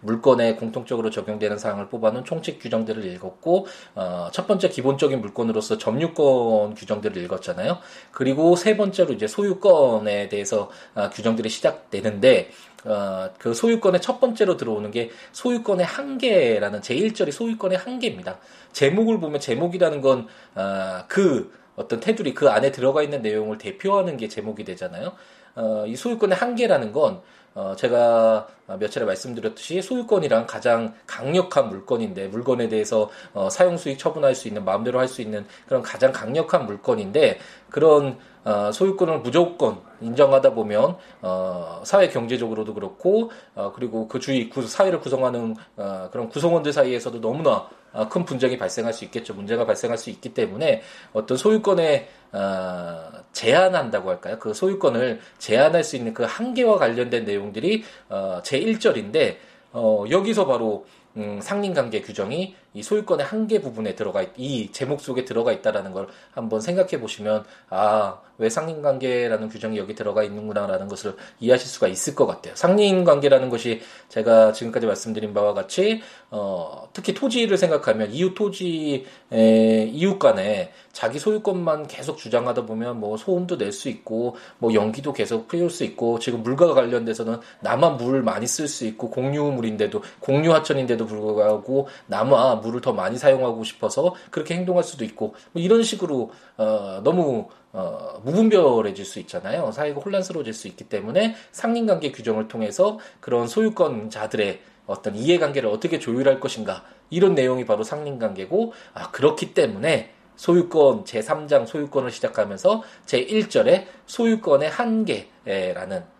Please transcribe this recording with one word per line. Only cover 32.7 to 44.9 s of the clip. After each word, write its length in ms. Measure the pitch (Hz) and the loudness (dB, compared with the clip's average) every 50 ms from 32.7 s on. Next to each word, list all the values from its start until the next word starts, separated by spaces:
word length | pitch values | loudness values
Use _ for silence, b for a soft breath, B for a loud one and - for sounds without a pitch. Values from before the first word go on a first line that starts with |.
| 110 107 107 104 - 110 107 104 B B B B B | 0 -2 -2 2 2 0 0 0 B B B B B
어, 160 | - - - | -4 -4 -4
사용수익 500 | - - 185 180 175 165 - 151 135 139 | 4 4 4 4 4 0 -4 -6 -8 -4
처분할 360 | - 165 156 156 147 135 127 | -4 -4 -2 2 2 2 2
수 140 | 127 - 117 | 2 -2 -8
있는, 160 | 104 104 98 | -8 -6 -2
마음대로 340 | 92 95 101 113 123 123 127 | -2 -2 0 0 0 0 0
할 100 | 127 127 | 0 0
수 140 | 127 - 120 | -2 -8 -10
있는 240 | 107 107 104 104 B B B B | -8 -8 -8 -10 B B B B
그런 160 | - 135 127 117 | -2 -2 -2 -2
가장 300 | - - - 127 131 131 | -2 -2 4 4 4 4
강력한 540 | - - 110 131 160 180 - - 139 - | 2 -6 -4 -2 -2 -2 2 0 0 0
물건인데, 720 | 104 104 101 - - 120 110 104 95 101 147 151 120 98 B B B B B B B | 0 -10 -8 -2 -2 -2 0 -2 -2 2 4 4 4 2 B B B B B B B
그런, 480 | - - 143 160 151 147 143 135 127 127 B B B B B | -2 4 6 6 6 6 4 2 -6 -8 B B B B B
어, 280 | - 104 104 104 104 107 | -2 -2 0 0 -2 0
소유권을 480 | - 185 196 185 190 185 165 160 147 | 2 0 0 2 2 0 0 0 -2
무조건 600 | 117 123 123 170 175 175 - - 147 135 117 - - - - - | -4 0 2 4 2 2 2 0 0 0 0 -4 -12 -20 -20 -12
인정하다 540 | 113 113 113 127 147 135 135 135 135 135 117 | -10 -8 4 4 6 6 6 6 6 6 4
보면, 420 | 113 110 104 104 104 123 151 180 B B B B B - | 4 -4 0 2 2 2 2 0 B B B B B -6
어, 600 | 92 92 92 92 92 90 90 85 82 85 - - | -4 -2 -2 -2 -4 -6 -8 -8 -10 -12 -14 -8
사회 240 | - - 202 190 156 | 2 6 6 6 6
경제적으로도 640 | - 135 117 113 123 123 117 113 110 107 107 104 107 | 4 -2 -4 -2 -2 -2 -2 -4 -4 -6 -6 -8 -8
그렇고, 560 | 104 101 95 - _ - 175 196 220 233 226 B B B B B | -8 -10 -10 -12 _ 0 2 2 2 2 -2 B B B B B
어, 180 | - 101 101 - | -8 -8 -8 -6
그리고 340 | - 123 120 107 113 113 110 | -6 -8 -6 -4 -6 -6 -4
그 100 | - 135 | -6 -8
주위 300 | 127 - 135 131 117 113 | -4 -2 -2 -2 -2 -2
구-, 180 | - 139 123 | -6 -8 -8
사회를 340 | 110 - - 196 190 | -6 0 2 2 2